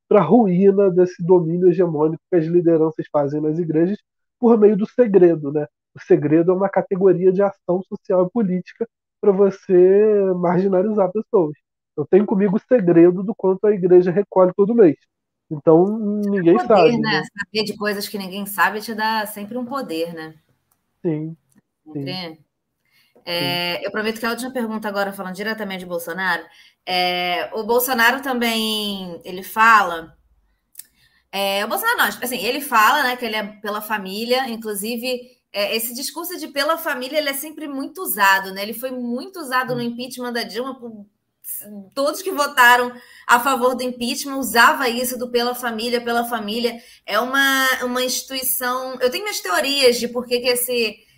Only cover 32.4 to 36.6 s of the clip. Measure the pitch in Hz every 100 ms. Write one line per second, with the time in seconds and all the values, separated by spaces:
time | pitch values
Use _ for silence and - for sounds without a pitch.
32.4 | 202 277 277 233 214 285 262 247 233 214
33.4 | 202 - 214 208 214 214 190 202 233 254
34.4 | 262 226 220 202 208 240 247 247 247 _
35.4 | _ 202 202 220 233 240 277 - 339 349
36.4 | 311 277